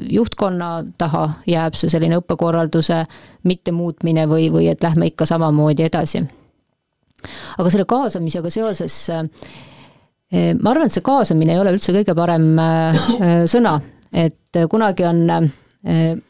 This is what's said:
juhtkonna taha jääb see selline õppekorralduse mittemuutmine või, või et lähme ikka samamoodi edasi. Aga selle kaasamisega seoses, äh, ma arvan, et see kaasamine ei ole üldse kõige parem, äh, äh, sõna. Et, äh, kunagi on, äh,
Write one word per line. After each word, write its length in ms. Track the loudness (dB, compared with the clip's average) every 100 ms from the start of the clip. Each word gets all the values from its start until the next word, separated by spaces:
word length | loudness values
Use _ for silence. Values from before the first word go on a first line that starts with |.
| -2
juhtkonna 600 | 0 0 -2 -2 -2 -6 -8 -8 -6
taha 300 | -2 -2 -2 -4 -2
jääb 320 | -2 -2 -2
see 140 | 0
selline 260 | 0 2 0
õppekorralduse 840 | -2 -2 0 0 0 0 0 -2 -4 -10 -20 -6
mittemuutmine 840 | -2 -2 -4 -4 -4 -4 0 0 2
või, 220 | 2 2
või 220 | 2 2
et 100 | 0
lähme 280 | 0 0 0
ikka 160 | -2 -2
samamoodi 560 | 0 2 2 2 2 0
edasi. 380 | -2 -2 -4 -6 -8 _ _ _ _ _ _ _ _ -20 -18 -10 -2
Aga 100 | 0
selle 160 | 2 2
kaasamisega 640 | 0 -2 -4 -4 -4 -4
seoses, 420 | -4 -4 -4 -6 -6 -6
äh, 140 | -4 -6 -10 -20 -20 -20 -20 -20 _ _ _ _ 0 0 0
ma 100 | 0
arvan, 160 | 2 0
et 80 | 0
see 80 | 0
kaasamine 500 | 2 2 2 2 2
ei 40 |
ole 120 | 2 0
üldse 180 | 0 0
kõige 200 | 0 0
parem, 360 | 0 2 4 4
äh, 420 | 2 0 2 0 0 0
äh, 160 | 2 2 2
sõna. 260 | 2 2 0 -4 -16 _
Et, 260 | -2 -2 -4 _ -2
äh, 120 | 0
kunagi 340 | 2 0 0 0
on, 200 | 2 2
äh, 840 | 2 0 -2 _ _ -2 0 0 -2